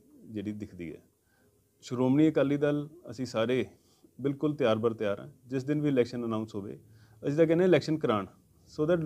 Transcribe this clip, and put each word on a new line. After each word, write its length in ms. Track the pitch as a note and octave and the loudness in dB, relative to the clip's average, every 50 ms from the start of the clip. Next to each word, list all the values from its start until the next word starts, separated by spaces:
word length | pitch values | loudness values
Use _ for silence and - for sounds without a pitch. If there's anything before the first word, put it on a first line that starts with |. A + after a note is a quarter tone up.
| - _ - - - | -18 _ -20 -20 -18
ਜਿਹੜੀ 280 | - A2 G#2 G2 G#2 G#2+ | -12 -10 -8 -6 -6 -8
ਦਿਖਦੀ 400 | G#2 G#2 - - F2+ E2+ D#2+ - | -8 -10 -14 -12 -12 -12 -12 -14
ਹੈ। 100 | - - _ _ _ _ _ _ _ _ _ _ _ _ _ _ _ | -16 -20 _ _ _ _ _ _ _ _ _ _ _ _ _ _ _
ਸ਼੍ਰੋਮਣੀ 480 | - - B2+ A#2+ B2+ B2+ C3 D3 D#3 D#3 | -14 -8 -4 0 2 4 4 6 6 4
ਅਕਾਲੀ 260 | D3+ D#3 C#3 C#3 C#3+ | 4 4 2 2 2
ਦਲ 320 | C#3+ D3 D3 D3 D3 D3 D3 - - - - | 0 0 0 0 -2 -4 -6 -12 -18 -18 -14
ਅਸੀਂ 160 | - C3+ B2+ | -10 -10 -10
ਸਾਰੇ 400 | A#2+ - A2 A2+ A#2 B2+ B2+ G#2 - - - _ _ _ _ - - _ - | -4 -2 0 0 2 2 0 0 -2 -6 -14 _ _ _ _ -20 -20 _ -6
ਬਿਲਕੁਲ 340 | B2 C#3 C#3+ C#3 D#3 D#3 D3 | -4 -4 -2 -2 -2 -2 0
ਤਿਆਰ 200 | D3 C#3 A2+ A2 | 2 2 2 2
ਬਰ 180 | A2 A2 A#2 A2 | 2 2 0 -2
ਤਿਆਰ 260 | A2 A2 G2+ G2+ - | 0 -2 -2 -2 -4
ਹਾਂ। 80 | B2+ C#3+ - - _ | -6 -12 -20 -20 _
ਜਿਸ 180 | A#2+ C3 C3+ B2+ | -8 -6 -6 -4
ਦਿਨ 160 | C#3 D3+ D3+ | -2 -2 0
ਵੀ 80 | D3 D3 | 0 2
ਇਲੈਕਸ਼ਨ 360 | C#3 B2 A#2+ A#2+ - A#2+ A#2+ | 2 2 2 0 -2 -4 -4
ਅਨਾਉਂਸ 300 | A#2 A2 A2 A2 A2 - | -2 -2 -4 -4 -6 -8
ਹੋਵੇ, 240 | G#2 G2 A2+ C3+ D3 - - - - - - _ - - | -8 -10 -10 -12 -14 -18 -20 -20 -20 -20 -20 _ -8 -6
ਅਸੀਂ 100 | C#3+ C#3+ | -2 2
ਤਾਂ 100 | D#3+ E3 | 4 4
ਕਹਿੰਦੇ 180 | D#3 E3 E3 F#3 | 4 4 4 4
ਇਲੈਕਸ਼ਨ 340 | F#3 E3+ C#3 - - D#3 D#3 | 6 4 4 4 0 -2 -2
ਕਰਾਉਣ 280 | D3+ B2+ A2+ G#2 F#2+ F#2 - _ _ _ _ _ _ - | 0 0 0 0 -2 -4 -10 _ _ _ _ _ _ -14
so 160 | - - D3+ | -6 -4 0
that 160 | D3+ F3+ E3+ D#3+ | 0 0 0 2